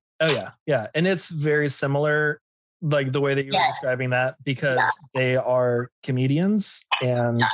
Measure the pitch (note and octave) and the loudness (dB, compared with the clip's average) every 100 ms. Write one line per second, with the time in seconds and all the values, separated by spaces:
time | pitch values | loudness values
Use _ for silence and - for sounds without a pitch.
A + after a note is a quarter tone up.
0 | _ - D#3+ C3 - - - C3 G#2+ D3+ | _ -2 0 0 -4 -10 -2 -2 -2 -2
1 | F3+ F#3 - D#3+ D3+ D3+ D3 - C#3+ C#3 | 0 0 -2 -2 0 0 2 2 2 0
2 | D3+ D3+ D3+ D3+ _ _ _ _ D#3+ D3 | 0 2 0 -4 _ _ _ _ -2 0
3 | C3+ C#3 C#3 C#3 C3+ C3+ D3 C3 B2+ B2+ | 0 0 0 0 0 0 0 -2 -2 -2
4 | C3 B2 B2+ - - C3 D3 B2+ - - | 0 0 -2 -4 -6 -4 -2 0 0 -2
5 | C#3+ C3 B2+ B2+ A2+ B2+ B2 A#2+ B2 _ | -6 -2 0 0 0 0 2 0 -4 _
6 | - B2+ C3 D3 F#3+ G#3+ - - - - | -6 -2 0 2 2 2 2 0 -2 -4
7 | B2+ B2 A#2+ A#2 G#2 | -2 0 0 2 0